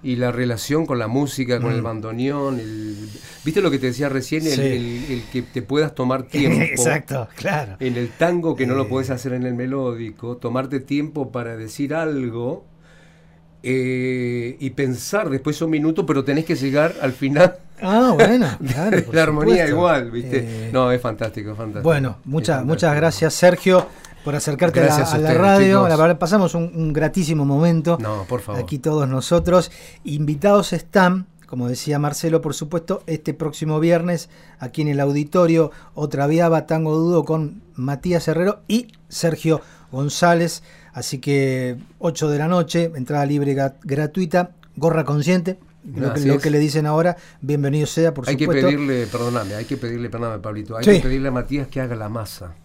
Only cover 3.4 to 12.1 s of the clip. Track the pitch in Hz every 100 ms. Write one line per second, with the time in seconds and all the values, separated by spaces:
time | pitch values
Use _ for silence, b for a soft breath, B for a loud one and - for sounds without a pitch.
3.4 | - 156 185 139 127 120 143 135 127 156
4.4 | 160 135 135 123 120 120 143 123 110 127
5.4 | 120 131 - 139 151 - 127 131 123 -
6.4 | 143 156 - 127 - 151 - 139 113 -
7.4 | 165 151 127 92 131 120 120 - 165 175
8.4 | 165 - 127 135 127 131 127 123 135 127
9.4 | 127 120 127 139 127 117 113 104 117 123
10.4 | 120 123 131 135 135 143 151 151 131 123
11.4 | 117 113 110 - 139 156 160